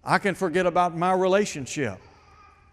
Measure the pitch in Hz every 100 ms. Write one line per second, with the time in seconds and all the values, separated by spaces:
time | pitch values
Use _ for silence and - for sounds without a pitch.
0 | - 185 202 160 190 185 180 175 180 165
1 | 180 185 185 196 202 151 123 151 117 92
2 | - - _ - - _ _